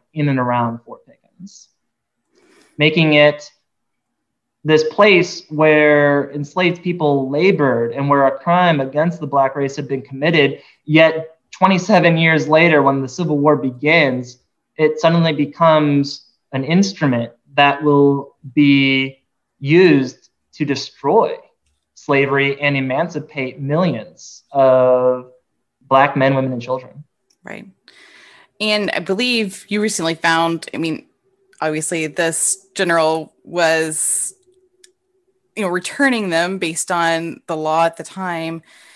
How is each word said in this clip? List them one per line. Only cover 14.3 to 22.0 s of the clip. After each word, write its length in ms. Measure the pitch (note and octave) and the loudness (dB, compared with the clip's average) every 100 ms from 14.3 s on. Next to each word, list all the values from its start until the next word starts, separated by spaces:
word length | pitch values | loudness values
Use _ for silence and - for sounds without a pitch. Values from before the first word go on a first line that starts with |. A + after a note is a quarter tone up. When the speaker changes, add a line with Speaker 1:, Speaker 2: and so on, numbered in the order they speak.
| - _ _ _ - | -18 _ _ _ -2
Speaker 1:
it 240 | D#3 D#3 | 0 2
suddenly 320 | E3 E3+ E3 | 0 2 0
becomes 920 | D3 C#3+ - E3 D#3 D3 C#3+ C#3 - _ _ _ | -2 -4 0 2 4 2 0 -2 -8 _ _ _
an 120 | C3+ | -8
instrument 680 | C3+ F3+ G3 - C#3+ A#2+ A#2 - _ | 0 0 0 -2 -2 -2 -4 -12 _
that 280 | C#3+ C#3+ C#3 | 0 2 2
will 540 | D3+ C#3+ C#3+ C#3 C#3 _ B2+ | 2 4 4 2 -6 _ -6
be 680 | D3+ C#3+ C#3 C3+ C3+ C3+ - _ _ _ _ | 0 4 4 2 0 -4 -10 _ _ _ _
used 720 | C#3 E3 F#3 C#3+ B2+ - _ _ _ | 0 4 6 4 0 -8 _ _ _
to 100 | - | -8
destroy 720 | C#3+ B2+ - - C#3 G#3 A2+ - _ _ _ _ _ | -4 -4 -8 -8 0 0 0 -4 _ _ _ _ _
slavery 640 | _ | _